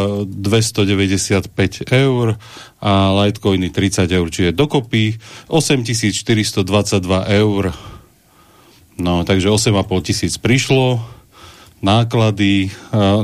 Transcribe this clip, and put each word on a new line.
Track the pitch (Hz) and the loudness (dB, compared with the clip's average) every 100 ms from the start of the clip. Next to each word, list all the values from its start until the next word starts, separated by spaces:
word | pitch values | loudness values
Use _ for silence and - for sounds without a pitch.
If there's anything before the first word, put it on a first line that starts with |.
| 101 101 101 | 0 -2 -6
dvestodeväťdesiatpäť | 98 98 113 113 - 98 98 98 98 - 98 - - 95 - - | -6 0 0 0 0 0 2 0 0 0 -2 -2 -2 -4 -4 -2
eur | 127 135 123 117 107 - - - _ | 2 2 2 0 -2 -8 -20 -20 _
a | 104 98 98 98 | 0 2 2 2
Litecoiny | 104 101 107 95 90 | 0 0 0 0 0
tridsať | 87 95 98 90 | 0 0 0 0
eur, | 92 85 | 0 -2
čiže | - 87 | 0 0
dokopy | 82 147 147 113 117 107 110 - - - | 0 0 0 -2 0 0 -4 -12 -20 -2
osem | 160 151 139 | 0 2 0
tisíc | 113 113 107 | -2 -2 -2
štyristo | 95 - 110 101 - | -2 0 0 0 -2
dvadsaťdva | 92 104 98 104 90 92 92 | 0 0 0 -2 0 -2 0
eur. | 101 107 98 95 - - - - _ _ _ _ _ - - _ | 2 2 0 -2 -6 -14 -20 -20 _ _ _ _ _ -20 -20 _
No, | - 87 87 | -6 -2 0
takže | 85 98 92 | 0 2 2
osem | 104 - | 2 2
a | 101 | 0
pol | 92 92 | 0 -2
tisíc | 85 104 87 - | -2 -4 -4 -2
prišlo, | - 131 - 131 127 120 113 - _ - - - - - | 0 0 2 2 2 0 -6 -16 _ -20 -20 -20 -20 -6
náklady, | 98 110 117 120 110 101 101 98 | 0 2 2 2 2 2 2 2
e, | 95 - - 113 98 104 | 0 -6 -4 0 2 2